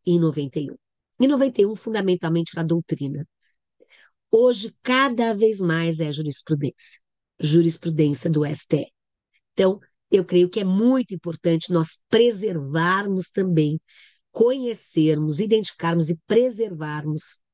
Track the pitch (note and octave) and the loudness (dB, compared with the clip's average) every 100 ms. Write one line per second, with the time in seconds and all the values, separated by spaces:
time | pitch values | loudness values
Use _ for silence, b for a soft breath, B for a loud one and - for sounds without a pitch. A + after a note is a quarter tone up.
0 | - F3 E3 D3 C#3+ - C#3+ - _ _ | 0 2 2 -2 -6 -6 -8 -12 _ _
1 | _ _ C4 C#4 C4+ B3 G3+ G#3+ - A3 | _ _ 0 2 0 2 0 0 -6 -2
2 | F#3+ F3+ E3 E3+ E3 - E3 E3+ - D#3+ | 0 0 0 -2 -2 -6 -2 -2 -2 -6
3 | C#3 C#3+ D#3 _ _ _ _ _ b b | -6 -8 -12 _ _ _ _ _ b b
4 | b _ _ A3+ B3 A3 G#3+ - - B3+ | b _ _ 4 4 2 -6 -10 -2 2
5 | C#4 A#3 A3+ G3+ A3 G3+ F3+ E3 E3 D#3+ | 2 0 -2 2 2 2 0 0 0 -2
6 | D#3 D3 D3+ - - D3+ C#3 - - - | -4 -4 -6 -8 -4 -2 -2 -6 -12 -14
7 | _ _ _ _ D3+ E3 E3 D#3+ E3+ D#3 | _ _ _ _ 2 4 2 0 -4 0
8 | D3+ C#3+ E3+ D3+ D3+ D3+ - - - _ | 0 0 -2 0 -2 -6 -2 -2 -2 _
9 | _ _ _ _ _ - F#3+ G3+ b _ | _ _ _ _ _ 0 0 0 b _
10 | _ G3 E3+ F3+ F3+ G#3+ F#3+ F#3+ A#3 C4 | _ 0 2 2 2 0 0 2 2 2
11 | - F3+ F3 E3 E3+ E3 - F3 D#3+ - | -2 -8 -10 -4 0 0 0 -2 -2 -6
12 | _ A3+ A#3+ G3+ G#3 E3+ C3+ D#3+ E3+ F#3+ | _ 4 4 2 -4 -4 -4 -2 0 0
13 | G#3 F#3 E3+ - F#3 D#3+ D3+ D#3 - b | -2 -4 -4 -4 0 2 0 -2 -8 b
14 | b b _ - A#3 C4+ B3 A3 - E3 | b b _ 0 2 2 -4 -8 -6 0
15 | D#3 D3+ D#3 D3 G#3+ A3 G3+ - E3 E3+ | 2 2 -2 -2 0 0 0 -6 -2 -2
16 | D#3 E3+ _ A3 B3+ G#3+ A3 E3 D#3 D3+ | -2 -4 _ 2 2 -2 -6 -6 -8 -6
17 | D3+ D3+ - - _ | -6 -8 -10 -20 _